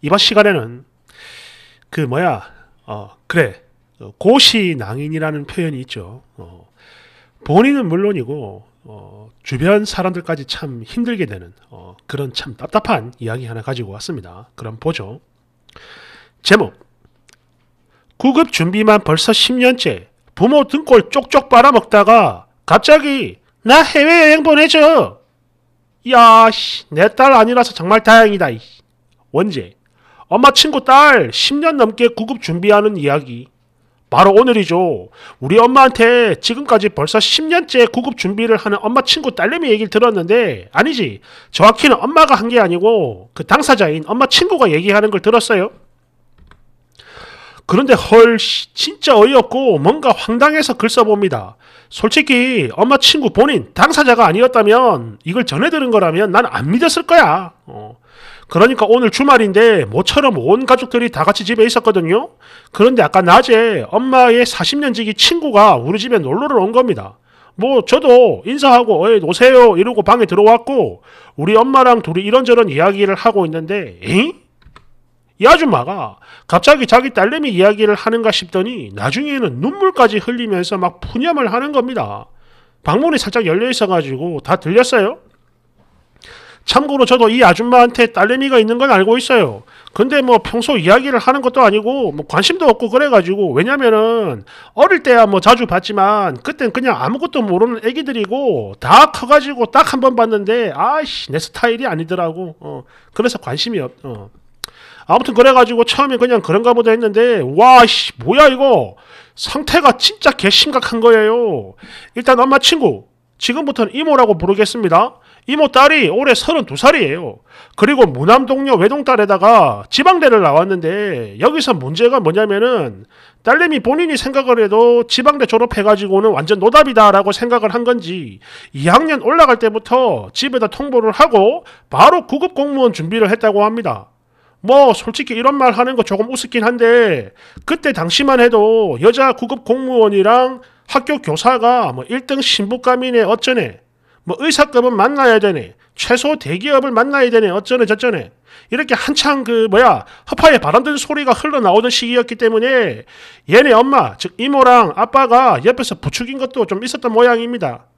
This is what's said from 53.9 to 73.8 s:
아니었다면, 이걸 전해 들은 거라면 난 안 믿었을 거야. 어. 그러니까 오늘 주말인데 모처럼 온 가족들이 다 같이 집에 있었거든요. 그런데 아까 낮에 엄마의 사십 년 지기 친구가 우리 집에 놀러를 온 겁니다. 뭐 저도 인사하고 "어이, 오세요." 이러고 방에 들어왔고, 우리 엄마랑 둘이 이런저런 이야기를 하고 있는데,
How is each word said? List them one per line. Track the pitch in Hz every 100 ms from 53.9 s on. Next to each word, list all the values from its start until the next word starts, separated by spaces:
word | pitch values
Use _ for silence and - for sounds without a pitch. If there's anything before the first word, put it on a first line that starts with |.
| 262 285 233 208
아니었다면, | 190 254 247 208 233 240 156 113 104 160
이걸 | 202 240
전해 | 143 285
들은 | 311 262
거라면 | 220 180 160 208
난 | 185 240
안 | - 135
믿었을 | 226 330 -
거야. | 330 339 220 165 185 _ _
어. | 110 107 117 _ _ - - -
그러니까 | - 226 262 202
오늘 | 240 233
주말인데 | - 277 262 214 190 226 202 113
모처럼 | 117 185 - 277 175
온 | 123 214 262
가족들이 | 254 254 240 233
다 | 135 165
같이 | 202
집에 | 190 226 226
있었거든요. | 233 233 196 165 202 311 _ _ - _
그런데 | - 226 254
아까 | 151 190
낮에 | 175 190 254 226 233 185 110
엄마의 | 208 262 262 247 233 240
사십 | - 175 285
년 | 294
지기 | 226 220
친구가 | 208 - 339 311 208 214 143
우리 | 123 202
집에 | 226 226
놀러를 | 135 170 285 254
온 | 190
겁니다. | 233 247 135 98 _ _ _ _ -
뭐 | 233 269
저도 | - 277 302 247 233 135 196
인사하고 | 277 277 247 226 175
"어이, | 190 220
오세요." | 160 175 247 254 240 170
이러고 | 214 233
방에 | 185 240 208
들어왔고, | 180 208 226 233 269 139 90 _ - - -
우리 | 160 214
엄마랑 | 247 269 254 233
둘이 | 165 165
이런저런 | 202 247 240 240 214
이야기를 | 139 175 196 202 190
하고 | 233 202 170
있는데, | 160 160 202